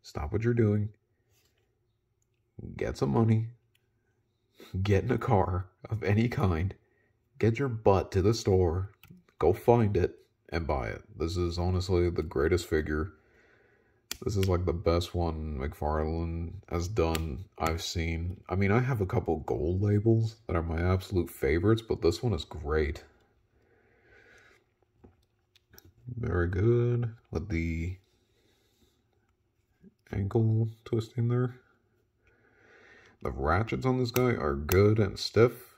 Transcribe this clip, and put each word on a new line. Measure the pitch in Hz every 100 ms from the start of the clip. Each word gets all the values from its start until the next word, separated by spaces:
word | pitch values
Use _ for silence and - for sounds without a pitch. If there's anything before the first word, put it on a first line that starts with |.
stop | - - -
what | 104
you're | 117 120
doing, | 107 104 107 - _ _ _ _ _ _ _ _ _ _ _ _ _ _ _ - - 90
get | 110 -
some | 135
money, | 127 113 110 113 - _ _ _ _ _ _ _ _ _ _ - 92
get | 101 95
in | 120
a | -
car | - 104 85 90 95 _ -
of | 107
any | - 104 120
kind, | 135 95 80 95 - _ _ _ _ _ _
get | 107 117
your | 139
butt | 113 110 95 -
to | 95
the | 95
store, | 110 - 95 90 90 98 _ - - _ _
go | 78
find | 98 - 120 104 101
it, | - - _ _ -
and | 82 80
buy | 71 55
it. | - - -
This | 82 90
is | 87 85
honestly | 87 92 92 90 87
the | 90
greatest | 80 - 80 90 -
figure. | 80 76 76 78 - _ _ _ _ _ _ _ _ _ -
This | - 104
is, | 95
like, | 90 90
the |
best | 85 85 85 87 90
one | 85 80 78 73
McFarlane | 69 - 76 78 78 82 82 82 82 92 -
has | 85 87
done, | 107 82 80 80 64 - -
I've | 82 82
seen. | - 87 82 82 87 - -
I | 92
mean, | 98
I | 110
have | 123 123
a | 92
couple | 113 - 78
gold | 69 62 76 92
labels | 104 104 110 113 113 - -
that | 85
are |
my | 82 80
absolute | 87 95 - 95 85
favorites, | - 67 82 101 113 -
but | -
this | 82 85
one | 123
is | 87
great. | - 76 73 78 73 - - _ _ _ _ _ _ _ _ _ _ - - - - _ _ _ _ _ - _ _ _ _ _ _ - - _ 123 113
Very | 117 90 87
good | 92 110 120 120 120 117 113 _
with | 82 98
the | 85 82 82 85 92 _ _ _ _ _ _ _ _ _ _ _ _ _ _ _ _ _ _ 185 _ _
ankle | 104 98 117 113 110 113 110
twisting | - 113 110 - 117
there. | 120 123 120 _ _ _ _ _ _ _ _ _ _ _ - - - - _
The | 64
ratchets | 64 69 87 113 131 127
on | 127
this | 120
guy | 123 127
are | - 71 71
good | 73 92 104 107
and | 104 -
stiff | - 101 123 - -